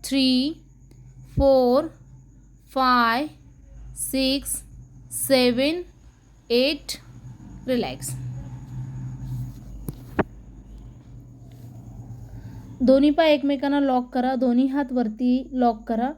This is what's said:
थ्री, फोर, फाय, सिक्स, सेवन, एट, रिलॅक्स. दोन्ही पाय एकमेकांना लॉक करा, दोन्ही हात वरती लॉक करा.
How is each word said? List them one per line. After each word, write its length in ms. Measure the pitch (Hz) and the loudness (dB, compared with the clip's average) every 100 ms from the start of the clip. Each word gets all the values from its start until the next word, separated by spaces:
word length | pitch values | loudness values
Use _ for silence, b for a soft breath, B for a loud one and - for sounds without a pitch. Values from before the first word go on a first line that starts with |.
थ्री, 600 | - 269 262 254 277 320 - - - - - - - - | -2 0 2 2 0 -6 -16 -20 -20 -20 -20 -20 -8 2
फोर, 500 | 277 262 247 254 320 - - - - - - - - | 4 6 6 2 0 -12 -20 -20 -20 -20 -20 -20 -8
फाय, 540 | 269 254 247 233 233 302 - - - - - - - | 0 4 4 4 2 -2 -8 -20 -20 -20 -18 -18 -10
सिक्स, 680 | - 262 262 277 - - - - - - - | -4 0 0 0 -4 -10 -10 -20 -20 -20 -14
सेवन, 680 | - - 262 247 240 277 349 349 - - _ _ - _ | -8 2 4 4 4 0 0 -8 -18 -20 _ _ -20 _
एट, 480 | 240 269 294 - - - - - - - - - | 2 2 -2 -8 -14 -14 -18 -18 -18 -18 -14 -4
रिलॅक्स. 460 | 247 156 135 - - - - - - - 127 131 127 64 - 127 127 - - - - - - - - - - - - - - - - - - - - - - - - - - - - - B B B B - | -2 -2 -6 -10 -8 -10 -10 -12 -14 -12 -12 -10 -10 -10 -10 -10 -8 -10 -12 -16 -14 -14 -16 -10 -4 -4 -6 -20 -20 -20 -20 -20 -20 -20 -20 -20 -20 -20 -20 -20 -20 -18 -18 -18 -18 -16 B B B B 0
दोन्ही 280 | 247 269 294 | 6 8 6
पाय 240 | 294 320 | 6 4
एकमेकांना 460 | 294 277 277 277 285 | 4 2 0 0 2
लॉक 300 | 277 254 247 | 2 0 0
करा, 260 | 254 247 262 | -2 0 0
दोन्ही 300 | 254 240 269 | 2 4 2
हात 260 | 269 277 | 0 -2
वरती 580 | 254 226 214 247 254 262 | -2 -2 0 0 0 0
लॉक 320 | 254 240 220 | 0 2 0
करा. 280 | - 226 254 | -4 -2 -2